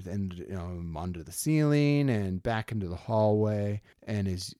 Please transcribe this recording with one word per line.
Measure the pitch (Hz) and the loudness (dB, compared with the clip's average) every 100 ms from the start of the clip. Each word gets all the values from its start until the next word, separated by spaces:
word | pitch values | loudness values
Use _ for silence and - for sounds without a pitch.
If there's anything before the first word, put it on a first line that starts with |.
| 92 | -6
and, | 101 95 | -4 -4
you | 87 - 92 | -6 -8 -6
know, | 87 87 85 80 | -6 -6 -6 -4
onto | 90 85 | -4 -6
the | - | -8
ceiling | - 156 156 147 147 143 143 139 | -4 2 4 4 4 4 4 2
and | 107 98 92 | 2 0 -2
back | 120 110 - | -2 -4 -2
into | 113 90 | -4 -4
the | 87 | -6
hallway, | - 110 107 107 107 104 101 104 _ _ - | 0 4 4 4 2 2 0 -4 _ _ -4
and | 107 98 | -2 0
is | 90 - - | -2 -6 -8